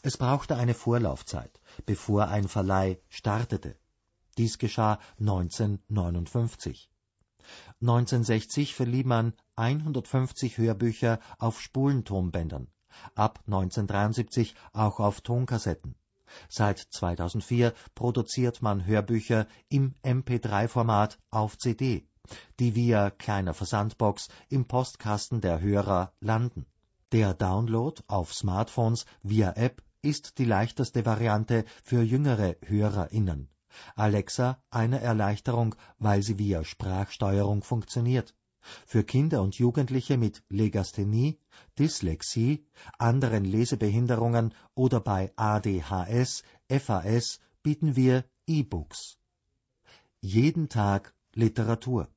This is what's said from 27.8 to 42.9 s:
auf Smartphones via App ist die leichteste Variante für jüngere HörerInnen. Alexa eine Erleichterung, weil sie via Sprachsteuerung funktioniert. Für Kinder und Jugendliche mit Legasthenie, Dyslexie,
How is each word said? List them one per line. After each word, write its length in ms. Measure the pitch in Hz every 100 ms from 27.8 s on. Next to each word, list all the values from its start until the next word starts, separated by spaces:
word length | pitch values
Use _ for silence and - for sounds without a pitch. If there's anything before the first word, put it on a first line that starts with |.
| 131 160 -
auf 260 | 101 85
Smartphones 720 | - 98 92 117 - 113 117 - -
via 280 | 101 107 98 -
App 260 | 123 - _ _
ist 380 | 147 143 - -
die 60 |
leichteste 600 | 120 98 113 - 123 123
Variante 600 | 113 107 117 107 110 113 110 -
für 180 | - 120
jüngere 540 | 113 127 147 110 95 82
HörerInnen. 840 | - 104 104 98 85 110 95 76 67 _ _ - - -
Alexa 680 | 107 101 - - 123 131 _
eine 300 | 120 113 131
Erleichterung, 760 | 117 110 101 107 - 120 113 - - _
weil 240 | 107 101
sie 160 | 101 101
via 240 | 104 87
Sprachsteuerung 1000 | 80 - 95 95 101 - 101 98 101 101
funktioniert. 720 | - 120 - 123 117 127 - _ _ _ - - _
Für 160 | 117
Kinder 400 | 104 131 156 143
und 140 | 98 -
Jugendliche 600 | 120 120 127 131 - 135
mit 280 | 110 - _
Legasthenie, 920 | 98 107 101 92 - 101 110 143 160 _ - - -
Dyslexie, 840 | 156 - 90 80 - 117 117 147 _ - -